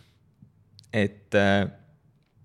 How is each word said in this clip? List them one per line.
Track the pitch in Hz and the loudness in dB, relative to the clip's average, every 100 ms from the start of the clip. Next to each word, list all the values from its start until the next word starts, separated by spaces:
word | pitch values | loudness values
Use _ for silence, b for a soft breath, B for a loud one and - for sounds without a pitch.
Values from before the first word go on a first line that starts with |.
| b b _ _ - _ _ - - | b b _ _ -20 _ _ -20 -8
Et, | 113 101 - - | -4 -4 -6 -4
äh, | 107 101 101 95 - - _ _ _ _ _ | 0 2 0 -2 -8 -20 _ _ _ _ _